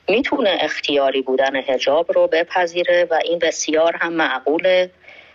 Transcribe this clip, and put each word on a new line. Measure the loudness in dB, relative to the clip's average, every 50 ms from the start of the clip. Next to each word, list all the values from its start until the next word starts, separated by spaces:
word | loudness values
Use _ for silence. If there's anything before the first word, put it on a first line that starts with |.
| _ -2
می‌تونه | 0 0 0 0 -2 0 0 0 0 0
اختیاری | -2 -4 -4 -6 -4 -2 0 2 2 2 0 -2
بودن | -2 0 0 0 0 0 0
حجاب | -2 -2 -2 -2 -2 0 0 0 0 0 0
رو | 2 2 2 2
بپذیره | 2 0 -2 0 0 -2 -2 0 0 -2 0 2 2 2 2 2
و | 0 0 0
این | -2 -2 0
بسیار | 0 -2 -2 -2 -4 -2 0 2 2 2 0 -2
هم | -4 -4 -2
معقوله | -2 -2 -2 -2 -4 -2 -2 -2 0 2 2 2 2 2 0 -4 _ -20 -20 -20 -20 -20 -20 -20